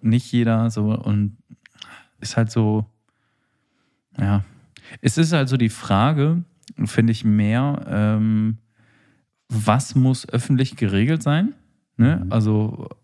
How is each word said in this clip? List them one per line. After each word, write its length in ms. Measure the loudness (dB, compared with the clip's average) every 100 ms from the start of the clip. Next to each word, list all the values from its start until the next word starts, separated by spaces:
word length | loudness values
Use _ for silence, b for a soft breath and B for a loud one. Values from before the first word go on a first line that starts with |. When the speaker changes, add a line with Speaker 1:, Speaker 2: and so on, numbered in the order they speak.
Speaker 1:
nicht 280 | 0 0 0
jeder, 400 | 0 2 2 0
so. 220 | 0 -2
Und 440 | -2 -2 0 -2 -4 _ -20 -20 B B B B _
ist 160 | -6 -2
halt 160 | -2
so, 340 | 0 0 0 -4 _ _ _ _ _ _ _ _ _ _ _ _ -4
ja. 240 | 0 0 B B B B B B
Es 160 | -2 0
ist 140 | 2
halt 160 | 2 0
so 80 | 0
die 140 | 0
Frage, 720 | -2 -2 2 2 2 0 0 -4 _ -20 -6
finde 280 | -2 2 2
ich 120 | 2
mehr, 600 | 2 2 2 0 0 -4 -4
ähm, 720 | -2 0 0 0 0 0 -4 _ b b b b b b _ _
was 460 | -2 2 0 0
muss 340 | 2 2 0 -4
öffentlich 480 | -6 0 0 0 -2
geregelt 460 | -2 2 2 0
sein? 320 | 0 0 0 -6 _ _ _ 2
Ne? 260 | 2 2
Speaker 2:
Mhm. 80 | 0
Speaker 1:
Also 560 | 0 2 2 0 -6 -14 -18